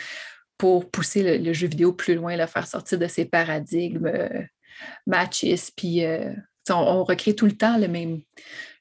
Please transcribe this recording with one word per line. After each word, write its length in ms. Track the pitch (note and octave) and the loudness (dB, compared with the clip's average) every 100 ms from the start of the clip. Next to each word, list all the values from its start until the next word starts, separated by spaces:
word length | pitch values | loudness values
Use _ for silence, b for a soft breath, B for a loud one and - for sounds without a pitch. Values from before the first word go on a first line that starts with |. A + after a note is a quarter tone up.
| B B B B B - | B B B B B 0
pour 320 | F#3 F3+ F3+ | 4 4 2
pousser 320 | - D#3+ G3+ | -4 -2 2
le, 160 | F#3 D#3+ | 2 2
le 100 | E3 | 0
jeu 140 | D#3+ F3 | 0 -2
vidéo 260 | D#3 F3 | 2 2
plus 220 | F3+ - E3+ | 2 0 0
loin, 200 | E3+ F3 | 0 -2
le 120 | E3 | -2
faire 180 | - E3+ | -4 -6
sortir 320 | E3+ - F3+ | -8 -4 -2
de 80 | E3+ | 0
ses 200 | - E3+ | -2 0
paradigmes, 800 | E3+ E3 D3+ D3 E3+ F3 E3 E3+ | 0 2 -2 -2 -2 -2 -2 -2
euh, 340 | E3+ - - - _ B B B B - | -2 -2 -6 -10 _ B B B B -2
machistes. 680 | F#3 F#3 - - F3 - - | 0 0 -2 0 0 -2 -6
Puis, 280 | F3+ E3+ | -2 0
euh, 280 | D#3+ D#3+ - | 0 -2 -6
tu 80 | - - _ - | -10 -16 _ -2
sais, 60 | |
on, 280 | F3+ D3+ F#3 | 2 4 4
on 20 | |
recrée 320 | F#3 F3+ - G#3 | 2 0 0 4
tout 100 | G#3+ | 2
le 100 | G#3 | 4
temps 220 | A3 A#3 | 2 4
le 100 | F#3+ | 2
même, 340 | E3+ E3+ D#3+ - - B B B B | 0 -4 -6 -10 -20 B B B B